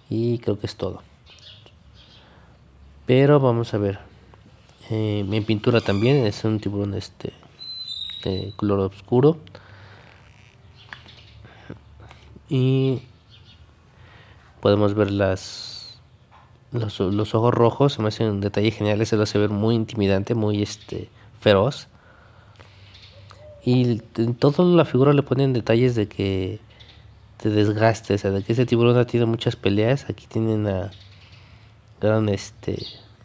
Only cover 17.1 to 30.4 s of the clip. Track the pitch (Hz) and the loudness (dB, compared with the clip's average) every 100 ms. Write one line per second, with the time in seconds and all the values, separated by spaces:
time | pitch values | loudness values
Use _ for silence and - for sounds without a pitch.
17.1 | 101 107 110 120 - 117 - 139 123 107 | 0 0 2 2 4 4 4 0 2 -4
18.1 | - 110 101 101 - 110 - 104 104 110 | -2 -2 -2 -2 0 0 0 -2 0 0
19.1 | 107 107 104 104 101 110 117 110 110 98 | 0 2 2 0 0 0 0 -2 0 2
20.1 | 95 104 117 107 104 104 - - - - | 0 0 -2 0 -2 -4 -8 -12 -12 -12
21.1 | - - - 117 98 120 - - - - | -20 -20 0 4 6 4 -2 -18 -20 -20
22.1 | - - - - - - - - - - | -20 -20 -20 -20 -20 -20 -20 -20 -20 -20
23.1 | - - - - - 127 127 120 110 - | -20 -20 -20 -20 -8 -2 0 0 -2 -6
24.1 | - 117 123 143 147 180 170 147 127 139 | -4 -4 2 2 4 4 4 4 2 4
25.1 | 143 139 127 139 123 - 117 127 117 101 | 2 0 0 0 0 2 2 2 0 -4
26.1 | - 98 95 92 104 - - - - - | -2 -2 -2 -4 -8 -16 -20 -20 -20 -20
27.1 | - - - 110 107 104 107 113 107 - | -20 -20 -6 -2 2 2 4 2 0 -2
28.1 | 101 101 98 98 117 120 117 120 123 120 | -2 0 -2 -2 -2 2 2 4 4 2
29.1 | 120 113 117 123 - 98 101 113 139 - | 0 0 -2 -4 -2 -2 2 0 0 -4
30.1 | - - 110 | -12 -6 -4